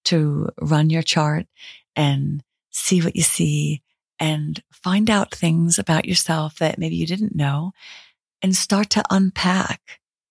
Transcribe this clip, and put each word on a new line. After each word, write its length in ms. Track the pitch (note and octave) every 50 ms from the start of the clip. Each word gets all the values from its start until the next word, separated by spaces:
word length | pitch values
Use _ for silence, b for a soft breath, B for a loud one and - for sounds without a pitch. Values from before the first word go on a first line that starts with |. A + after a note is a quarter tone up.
| -
to 440 | - F3 D#3+ D3+ D3 C#3+ D3+ D#3 - - -
run 300 | D#3 D3 D#3+ D3+ D#3 D#3
your 140 | D#3+ E3 D#3+
chart 420 | - - D#3+ D3+ D3+ D3+ E3+ - - B B B B B B B _ _
and 480 | D3+ D3 C#3 C#3 C#3 C#3 D3 D3 C#3+ - _ _ _ _ _
see 300 | - - - - F#3+ F3
what 140 | E3 - -
you 60 | -
see 600 | E3 - - - E3+ D3+ D3 D3 D3+ D3 D3+ - - _ _ _ _ _ _ -
and 420 | D#3+ D#3 D#3 D3+ D3 D#3 D#3 - - _
find 400 | _ - - F#3 F#3+ G#3 A3 A3+
out 180 | G#3+ G3 - -
things 480 | - - F3 E3 D#3+ E3+ E3 E3+ E3
about 280 | - - - D#3+ - -
yourself 520 | F#3+ F3 - - - D#3+ D#3 D#3 D#3 -
that 220 | - E3 D#3 - -
maybe 160 | D#3+ D#3+ E3
you 100 | E3+ E3
didn't 300 | D#3+ F3+ G3+ G#3+ - -
know, 380 | D3+ C#3+ C#3 C#3+ D3 E3+ F#3+ B B B B B B B B B B _ _ _ _
and 140 | - F#3+ F#3+
start 340 | - - - - G3+ G#3 -
to 120 | - G#3+ - -
unpack 880 | F#3+ F#3+ F#3+ F#3 - - - F3+ F#3 F#3+ - - - - _ - - - _ _ _ _ _ _